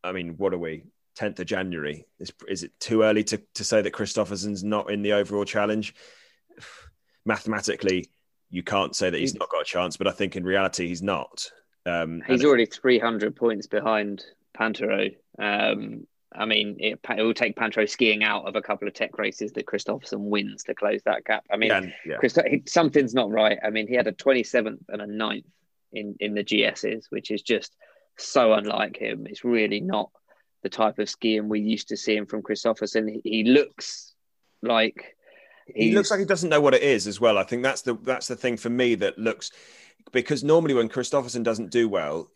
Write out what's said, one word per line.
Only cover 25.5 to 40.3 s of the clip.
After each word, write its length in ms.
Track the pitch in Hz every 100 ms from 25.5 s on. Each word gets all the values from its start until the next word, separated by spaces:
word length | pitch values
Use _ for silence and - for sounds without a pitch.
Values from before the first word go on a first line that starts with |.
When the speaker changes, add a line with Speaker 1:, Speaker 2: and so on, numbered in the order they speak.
| _ _ _ _
Speaker 2:
in, 240 | 107 104 98
in 140 | 104
the 80 | 104
G 220 | 101 110
Ss, 420 | 110 - 107 110 -
which 220 | 110 -
is 100 | 107
just 340 | - 110 - _ _ _ _ -
so 340 | - 143 113
unlike 460 | 107 104 107 107 -
him. 280 | 113 110 110
It's 180 | -
really 360 | 123 117 107 104
not 300 | 92 104 - _ _ _ _ _
the 60 | 98
type 300 | - 110 107
of 100 | 104
skiing 400 | - 113 110 107
we're 140 | 107
used 260 | 104 107 -
to 80 | 107
seeing 300 | - 107 98
from 160 | 107
Kristoffersen. 680 | - 107 117 110 107 113 110
He, 120 | 110
he 200 | 104 110
looks 720 | 110 139 143 - - - - _ _ _ _ _
like 540 | 117 113 113 - - _ _ - _ - -
Speaker 1:
He 260 | - 113
looks 160 | 208 202
Speaker 2:
he's 20 |
Speaker 1:
like 100 | 202
he 60 | 196
doesn't 240 | 180 170
know 100 | 151
what 140 | 147
it 80 | 131
is 240 | 139 117 98
as 140 | 98
well. 180 | 117 101
I 60 |
think 180 | 95 123
that's 200 | 131 117
the, 120 | 127 113
that's 320 | 117 127 -
the 80 | 120
thing 200 | 127 117
for 140 | 120
me 260 | 120 123 107
that 220 | 98 -
looks, 340 | 110 - - - - - - _ -
because 320 | 127 -